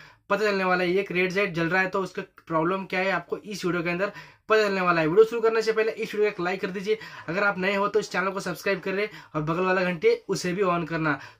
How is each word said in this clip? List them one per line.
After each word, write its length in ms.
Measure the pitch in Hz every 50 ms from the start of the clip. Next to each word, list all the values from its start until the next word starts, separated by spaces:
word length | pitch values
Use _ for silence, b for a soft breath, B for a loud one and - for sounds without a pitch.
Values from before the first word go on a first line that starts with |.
| B B B B _ -
पता 160 | 202 196 214
चलने 180 | 208 196 190 190
वाला 200 | 185 180 180 185
है। 120 | 175 180
एक 160 | 196 190 -
रेड 220 | 175 180 185 180 175
लाइट 200 | 196 208 190 165
जल 140 | 165 165
रहा 140 | 165 180 190
है, 80 | 190 180
तो 120 | - 196
उसका 200 | 185 175 - - 185 - _ - -
प्रॉब्लम 380 | - 165 160 160 175 190 190 185
क्या 140 | 175 190 185
है, 120 | 185 196
आपको 260 | 185 170 - - 208
इस 280 | 156 - 202 208 175 -
वीडियो 180 | 180 160 147 160
के 60 | 175
अंदर 220 | 175 175 196 202 B B B B B B _ -
पता 180 | 214 220 214
चलने 140 | 202 196 190
वाला 200 | 185 180 175 165
है। 60 | 160
वीडियो 180 | 156 170 208 220
शुरू 160 | 220 233 233
करने 200 | 214 226 220 226
से 100 | 208 220
पहले 200 | 214 220 220 220
इस 240 | - 190 220 - -
वीडियो 160 | 208 208 208
को 40 | 202
एक 100 | - 175
लाइक 160 | 180 196 190
कर 60 | 208
दीजिए, 300 | 190 180 208 180 208 214 214 B B B B B
अगर 160 | - 165 196 202
आप 140 | 202 196
नए 180 | 185 185 196 202
हो 120 | 196 202
तो 120 | 202 202 214
इस 120 | 190 -
चैनल 180 | - 185 185 196
को 100 | 185 196
सब्सक्राइब 400 | - 190 165 - - 202 196 180
कर 140 | - 190 190
ले 160 | 196 208 214 B B B B -
और 60 | 156
बगल 220 | 151 156 165 175 185
वाला 200 | 185 185 190 180
घंटे 400 | 180 180 156 208 226 240 - -
उसे 260 | - 190 - - 180 175
भी 80 | 196
on 280 | 202 180 175 170 170 151
करना। 300 | 165 160 160 156 139 143 B B B